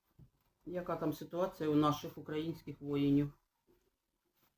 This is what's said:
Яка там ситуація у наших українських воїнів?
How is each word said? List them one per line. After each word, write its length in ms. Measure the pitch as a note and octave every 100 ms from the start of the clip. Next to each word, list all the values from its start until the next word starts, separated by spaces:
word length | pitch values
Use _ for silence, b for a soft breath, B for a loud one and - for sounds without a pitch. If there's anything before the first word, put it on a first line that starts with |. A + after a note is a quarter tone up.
| _ - - _ _ _ -
Яка 300 | F3 F3 D#3+
там 180 | D#3
ситуація 560 | D3 D3 E3+ F#3+ - D#3
у 60 | D3
наших 420 | D3+ C#3+ D#3+ -
українських 640 | C#3+ D#3 D#3+ D#3 - C#3
воїнів? 520 | C#3+ C#3+ C#3+ C#3+ C#3+ - _ _ _ _ _ _ _ _ _ _ _